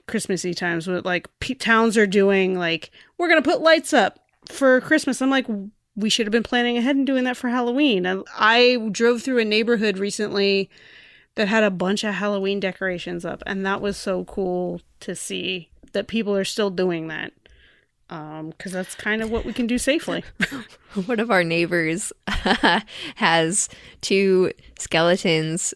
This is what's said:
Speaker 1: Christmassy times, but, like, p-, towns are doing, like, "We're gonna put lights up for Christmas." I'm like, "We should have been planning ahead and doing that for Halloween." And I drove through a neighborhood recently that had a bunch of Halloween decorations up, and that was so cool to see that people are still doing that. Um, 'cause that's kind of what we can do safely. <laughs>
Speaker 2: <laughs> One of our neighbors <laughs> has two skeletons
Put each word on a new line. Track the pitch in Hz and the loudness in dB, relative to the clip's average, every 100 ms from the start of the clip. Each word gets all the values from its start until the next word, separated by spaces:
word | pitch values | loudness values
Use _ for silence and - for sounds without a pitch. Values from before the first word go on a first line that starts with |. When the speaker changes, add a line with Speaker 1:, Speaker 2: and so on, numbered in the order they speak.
| - | -6
Speaker 1:
Christmassy | 220 - 185 180 | -6 -4 -4 -4
times, | 170 180 170 170 | -4 -2 -4 -2
but, | 180 185 | -4 -2
like, | 175 - - | -4 -6 -12
p-, | - | -8
towns | 254 220 226 226 220 | -6 2 4 4 4
are | 208 | 2
doing, | 202 196 196 185 185 | 4 4 4 2 0
like, | 170 165 - - - - | -2 -4 -8 -20 -20 -4
"We're | 349 | 2
gonna | 320 | 4
put | 302 302 | 4 2
lights | 320 320 - | 4 4 4
up | 277 196 - _ _ - | 2 2 -2 _ _ -18
for | - 269 254 | 0 4 4
Christmas." | - 311 285 240 | 4 2 2 0
I'm | 262 | 2
like, | 269 247 202 196 _ _ - | 0 0 -6 -8 _ _ -4
"We | 214 | -2
should | - 214 | 0 0
have | |
been | 226 | 0
planning | 220 247 240 240 | 0 0 2 2
ahead | 240 277 | 2 2
and | 269 | 2
doing | 262 | 2
that | 254 247 | 0 -2
for | 254 | -2
Halloween." | 247 240 254 294 196 | -2 0 2 2 2
And | 180 190 - - | 0 -2 -6 0
I | 214 233 247 247 220 | 4 6 6 4 0
drove | 175 233 240 | 0 2 2
through | 269 247 | 0 0
a | 220 | 2
neighborhood | 214 226 226 214 190 | 2 2 2 2 -2
recently | 202 - 208 196 202 196 190 _ - - - - _ - | -4 -4 -4 0 2 2 -2 _ -20 -20 -20 -20 _ -4
that | 202 | 0
had | 220 | 2
a | 214 | 2
bunch | 180 180 208 | 0 -2 -2
of | 214 190 | -4 -4
Halloween | 208 202 196 202 | -2 -2 -2 -2
decorations | 190 180 190 175 175 175 | -4 -4 -6 -6 -8 -8
up, | 170 143 - | -8 -10 -8
and | 196 | -6
that | 190 196 | -4 -2
was | 202 196 | -4 -4
so | 202 185 | -4 -4
cool | 180 - 190 180 180 175 _ _ | -6 -6 -4 -2 -4 -6 _ _
to | - 180 | -12 -10
see | - 190 180 185 160 _ - | -8 -8 -6 -8 -10 _ -8
that | 196 214 | -6 -4
people | 220 202 196 | -4 0 -2
are | |
still | 190 - 202 | -2 -2 -2
doing | 180 185 165 160 | 0 -2 -2 -6
that. | 156 - _ _ - _ _ _ _ _ | -10 -12 _ _ -20 _ _ _ _ _
Um, | 165 151 156 156 - | -14 -12 -12 -12 -12
'cause | 190 | -10
that's | 185 185 - | -8 -8 -8
kind | 214 220 | -4 -2
of | 220 | -2
what | 226 - | -4 -4
we | |
can | 226 233 | -4 -2
do | 247 | 0
safely. | - 311 - 170 - - | 0 0 -2 -8 -8 -6
<laughs> | - 269 - - _ | -4 -4 -14 -20 _
Speaker 2:
<laughs> | 208 185 | -8 -4
One | 233 | -2
of | 233 | 2
our | 190 | 2
neighbors | 165 165 170 170 160 170 - - - | 2 2 2 0 0 -2 -6 -10 -6
<laughs> | - 190 220 - 202 - - 311 - | -2 0 2 4 2 0 -14 -14 -2
has | 165 165 160 202 - - - - | 2 4 2 0 -4 -8 -20 -12
two | - 196 196 185 185 - - - | 0 2 4 4 2 -2 -18 -16
skeletons | - 165 170 185 190 160 160 160 - | -2 2 4 2 2 0 0 -2 -6